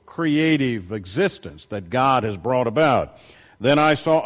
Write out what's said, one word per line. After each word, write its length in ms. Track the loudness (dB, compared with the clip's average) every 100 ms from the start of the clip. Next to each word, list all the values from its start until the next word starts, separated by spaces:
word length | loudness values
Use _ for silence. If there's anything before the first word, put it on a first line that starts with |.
| -16
creative 840 | -6 -2 0 2 2 0 -4 -6
existence 720 | -10 -8 -2 -2 -4 -16 -18 -12
that 240 | -10 -4
God 320 | 0 2 2
has 140 | 0 -4
brought 320 | -2 0 0
about. 500 | 2 2 2 -2 -10 -20 -20 -20 -4
"Then 180 | 2 4
I 160 | 4
saw 280 | 2 2 0